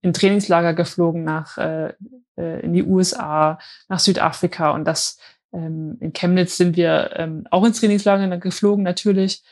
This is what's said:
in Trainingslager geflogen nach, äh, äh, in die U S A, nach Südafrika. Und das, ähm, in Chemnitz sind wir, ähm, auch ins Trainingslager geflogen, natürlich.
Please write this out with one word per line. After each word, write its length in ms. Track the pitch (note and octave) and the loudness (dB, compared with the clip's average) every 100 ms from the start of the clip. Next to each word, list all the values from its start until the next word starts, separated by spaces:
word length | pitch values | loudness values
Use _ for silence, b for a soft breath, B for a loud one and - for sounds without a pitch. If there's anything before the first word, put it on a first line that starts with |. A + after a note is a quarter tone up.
in 140 | F3+ | -4
Trainingslager 580 | - G3 G3+ G3 E3+ E3+ | 2 2 2 2 2 2
geflogen 500 | E3 E3+ - E3+ E3 | 0 -2 0 0 0
nach, 360 | D#3+ D#3 D#3 - | -4 -6 -8 -6
äh, 340 | D#3+ D#3+ D3+ - A#3 B3+ _ - | -6 -4 -8 -10 -20 -20 _ -10
äh, 220 | E3 D#3+ | -8 -6
in 120 | - | -2
die 100 | F3 | 0
U 160 | F#3 F#3 | 2 2
S 140 | F#3 | 2
A, 460 | - D3+ D3+ D#3 D#3+ B B - | -2 -4 2 2 0 B B -8
nach 80 | F#3 | -2
Südafrika. 720 | F#3+ F3+ D#3+ - F3 - D3+ | 0 2 0 0 -4 -2 -2
Und 160 | D#3 D#3+ | 0 -2
das, 320 | D#3+ - - b b _ | -2 -6 -8 b b _
ähm, 460 | F3 D#3+ D#3+ D#3 D#3 | -10 -8 -8 -8 -8
in 140 | D#3+ | -10
Chemnitz 420 | - F3 F#3 F3 - | -2 2 2 2 2
sind 220 | F3+ E3+ | 2 4
wir, 320 | E3 D#3+ - - | 2 2 0 -4
ähm, 300 | E3 D#3 - | -6 -8 -2
auch 140 | F#3 | 2
ins 140 | A3+ A3+ | 4 4
Trainingslager 600 | G#3+ G3+ G3+ G3 F#3+ F3 | 2 2 2 2 0 -2
geflogen, 440 | F#3 - G3+ G#3 | -4 0 2 2
natürlich. 600 | F3+ F3+ G#3 F#3+ F#3+ - b | 0 0 0 2 0 -4 b